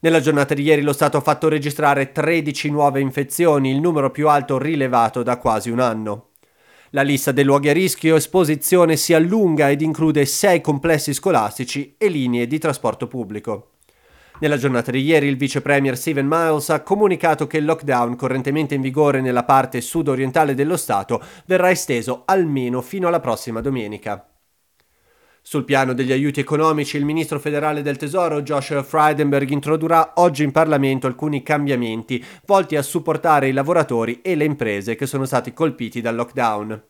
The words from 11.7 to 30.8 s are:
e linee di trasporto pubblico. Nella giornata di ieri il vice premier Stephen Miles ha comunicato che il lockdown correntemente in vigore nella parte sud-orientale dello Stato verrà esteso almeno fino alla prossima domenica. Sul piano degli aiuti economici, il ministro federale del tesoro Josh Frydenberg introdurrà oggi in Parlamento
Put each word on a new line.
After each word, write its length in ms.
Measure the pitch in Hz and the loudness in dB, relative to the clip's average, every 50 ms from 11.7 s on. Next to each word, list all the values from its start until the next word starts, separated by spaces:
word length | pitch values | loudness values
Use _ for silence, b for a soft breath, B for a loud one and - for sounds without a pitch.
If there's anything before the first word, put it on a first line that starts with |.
| - 143 143 - _ _ | -8 -8 -8 -10 _ _
e 80 | 214 | -2
linee 400 | 202 175 147 131 123 120 120 120 | 0 0 0 -2 0 0 0 -2
di 120 | 120 147 156 | -2 -4 -2
trasporto 500 | 156 160 139 - - 120 104 - - 117 | -2 -2 -4 0 -2 -4 -2 -2 -8 -10
pubblico. 640 | - 127 113 95 107 107 101 - 110 98 - _ _ _ _ b b b b b b b b b b b | -8 -10 -8 -8 -10 -10 -8 -8 -8 -8 -10 _ _ _ _ b b b b b b b b b b b
Nella 180 | 156 151 147 | -2 0 0
giornata 360 | 135 117 139 131 120 113 - 120 | 0 0 0 0 0 -2 0 -2
di 100 | 135 135 | -2 2
ieri 240 | 147 165 151 143 | 4 4 4 4
il 100 | 143 139 | 2 -2
vice 260 | 131 143 139 - 147 - | -2 -4 -2 -2 -4 -2
premier 360 | 139 143 139 139 135 127 120 | 0 0 2 2 0 -2 -2
Stephen 300 | - 165 156 139 139 139 | -4 -4 -2 -2 0 0
Miles 400 | 156 165 170 160 156 147 143 - | 0 2 2 2 0 0 0 -2
ha 140 | 160 151 - | -2 -2 0
comunicato 640 | - 196 202 214 202 185 - - 165 156 - 156 139 | -2 0 2 2 2 2 2 2 0 0 0 -2 -4
che 80 | - | -2
il 80 | 156 147 | -2 0
lockdown 500 | 151 165 160 - 139 131 123 120 120 123 | 0 -2 -2 0 -2 0 0 0 -2 -4
correntemente 640 | 123 135 127 127 135 131 139 139 156 151 139 147 | -4 -4 -4 -2 -2 -2 -2 -2 -2 -2 -2 -2
in 60 | 139 131 | -4 -4
vigore 380 | 135 131 147 151 147 135 135 | -2 0 2 2 2 2 0
nella 220 | 131 131 127 123 120 | 0 0 0 0 2
parte 380 | - 139 135 131 127 - 123 | 4 4 4 4 2 -4 -8
sud-orientale 760 | 120 - - 165 156 143 135 127 135 127 127 170 156 147 139 | -8 -4 -4 -2 0 0 0 0 -2 -2 2 2 2 2 2
dello 220 | 127 143 156 180 | 0 0 -2 -2
Stato 440 | 175 - - 113 98 95 - 120 107 B B B B B | -4 -2 -2 -2 -2 -2 -2 -4 -4 B B B B B
verrà 260 | - 185 180 180 180 185 | 0 0 2 4 4 2
esteso 500 | - - - 139 120 110 127 123 - _ | 2 0 -2 -2 -2 -2 -4 -6 -6 _
almeno 580 | - 190 196 180 160 143 135 127 123 123 127 123 | 0 2 2 2 0 0 -2 -2 -2 -2 -4 -6
fino 260 | - - 196 180 170 | -6 -8 -4 -2 0
alla 100 | 170 160 | 0 0
prossima 420 | - 131 113 107 - - 113 113 | 0 -2 -4 -4 -4 -8 -8 -6
domenica. 640 | 117 139 135 127 110 104 107 101 - 110 101 98 - _ _ _ _ _ _ _ _ _ _ _ _ _ _ _ _ _ _ _ _ _ _ _ | -4 -4 -4 -4 -6 -8 -10 -10 -8 -10 -10 -10 -12 _ _ _ _ _ _ _ _ _ _ _ _ _ _ _ _ _ _ _ _ _ _ _
Sul 240 | _ - - 151 123 | _ -6 -4 -4 -2
piano 300 | - 143 135 135 127 127 | 2 2 2 2 2 0
degli 180 | 123 135 127 131 | -2 0 0 0
aiuti 280 | 131 143 147 143 - | 0 0 -2 -2 -2
economici, 580 | 139 - 156 147 156 160 156 151 143 143 - 147 | -4 -2 0 2 2 2 2 0 -2 -4 -4 -4
il 80 | 143 | -2
ministro 320 | 147 151 160 160 156 160 143 | -2 -2 -2 -4 -4 -6 -6
federale 420 | 143 151 147 147 147 151 151 151 | -6 -4 -4 -2 -2 -2 -4 -2
del 160 | 143 147 143 | -4 -6 -6
tesoro 460 | 135 147 143 147 190 175 165 151 147 143 | -6 -6 -4 -2 0 0 0 -2 -4 -4
Josh 400 | 135 151 139 135 - 156 143 135 | -2 -4 -4 -4 -2 -4 -4 -4
Frydenberg 640 | - - 160 151 151 151 139 151 143 139 139 143 131 | -2 0 2 2 2 2 2 0 2 2 0 0 0
introdurrà 640 | 147 143 143 151 156 160 160 165 165 165 160 - - | -4 -4 -2 -2 -2 -2 0 2 4 4 2 2 2
oggi 260 | - 175 175 147 135 151 | 2 2 2 4 0 -2
in 100 | 143 135 | 0 2
Parlamento 540 | 156 160 156 151 139 | 2 2 4 2 2